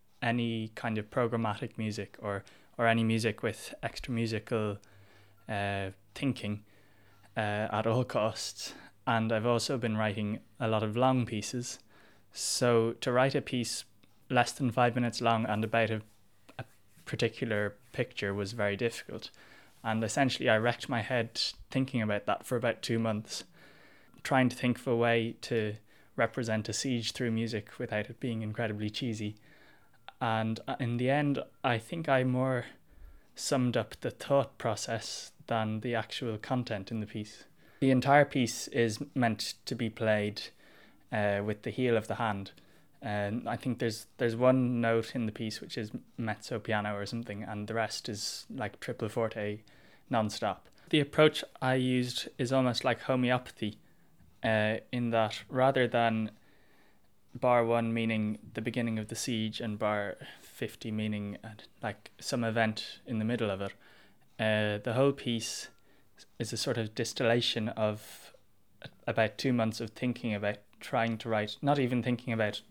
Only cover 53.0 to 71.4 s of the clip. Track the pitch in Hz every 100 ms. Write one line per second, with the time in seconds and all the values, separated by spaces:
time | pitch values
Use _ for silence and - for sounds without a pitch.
53 | - 127 123 123 - - 107 - - -
54 | - - - - 113 110 107 110 - 123
55 | 120 113 107 - - 131 131 131 120 120
56 | 117 110 110 - - - - - - _
57 | _ _ _ - 127 123 117 117 117 113
58 | 113 110 107 107 - - 117 120 117 110
59 | 107 113 - 113 110 - 117 104 107 104
60 | 101 - - - - - 113 - 113 107
61 | 107 104 101 101 110 104 - _ 110 101
62 | - - - 127 113 113 110 107 - -
63 | - 113 110 120 107 95 98 - - -
64 | - _ _ - 110 107 107 104 120 117
65 | 139 139 123 117 - - - - - -
66 | - - - - 113 113 143 117 107 117
67 | 113 - 117 120 117 117 107 107 107 107
68 | - - - - - - - - - -
69 | - 113 107 - 135 120 110 107 113 -
70 | 127 117 117 104 104 104 - - - 127
71 | 113 110 117 107